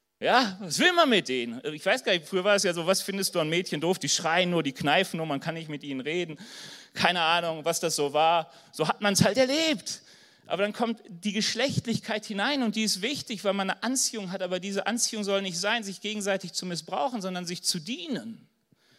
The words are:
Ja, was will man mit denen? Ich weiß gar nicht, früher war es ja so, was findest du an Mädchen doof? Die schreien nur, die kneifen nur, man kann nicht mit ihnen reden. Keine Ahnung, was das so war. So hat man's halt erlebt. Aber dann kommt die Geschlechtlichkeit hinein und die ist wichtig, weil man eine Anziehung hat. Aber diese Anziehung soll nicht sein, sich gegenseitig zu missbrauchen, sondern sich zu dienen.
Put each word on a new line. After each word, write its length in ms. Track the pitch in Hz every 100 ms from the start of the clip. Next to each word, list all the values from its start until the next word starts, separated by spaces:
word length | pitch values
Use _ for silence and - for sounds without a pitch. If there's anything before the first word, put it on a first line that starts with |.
| _ -
Ja, 360 | 139 233 233 185
was 180 | 190 135
will 140 | 339
man 160 | 349 302
mit 180 | 214 151
denen? 340 | 127 117 117 147
Ich 120 | 151 190
weiß 180 | 208
gar 100 | 226
nicht, 140 | 180 151
früher 180 | 190 185
war 100 | 202
es 80 |
ja 100 | 190
so, 140 | 170 165
was 140 | 190
findest 340 | - 196 185 175
du 40 |
an 80 | 156
Mädchen 320 | 170 185 160
doof? 180 | 165 185
Die 80 | 156
schreien 420 | - 254 180 175
nur, 140 | 175
die 80 | 139
kneifen 460 | - 143 165 185 170
nur, 80 | 160
man 160 | 139
kann 140 | 160 165
nicht 120 | 156
mit 160 | 147
ihnen 160 | 147 131
reden. 400 | 131 170 170 147 208 - - - -
Keine 280 | - 170 180
Ahnung, 440 | 160 170 170 160 151
was 160 | 165
das 160 | 165 156
so 160 | 143
war. 380 | 147 160 170 156 - -
So 160 | - 156
hat 140 | 208
man's 220 | 208 196 220
halt 120 | 220
erlebt. 640 | 254 294 320 240 - - - - - _ -
Aber 160 | 170
dann 100 | 208
kommt 280 | 208 233 220 -
die 240 | 175 208
Geschlechtlichkeit 920 | 202 - 220 269 - - 220 - 214 -
hinein 380 | 202 226 285
und 120 | 233 208
die 80 |
ist 180 | 214 196
wichtig, 420 | 220 294 - 208
weil 100 | 202
man 160 | 196 190
eine 140 | 175
Anziehung 480 | 226 262 - 226 185
hat. 100 | 185
Aber 200 | 180 180
diese 260 | 196 196 -
Anziehung 380 | 233 - 220 202
soll 160 | 196
nicht 180 | 190 170
sein, 240 | 202 233
sich 160 | 202 180
gegenseitig 540 | 202 208 196 196 180
zu 120 | - 180
missbrauchen, 560 | 170 - 190 285 240
sondern 240 | 185 180 175
sich 180 | 175
zu 160 | - 180
dienen. 680 | 156 294 339 214 110 113 - _ _ _ _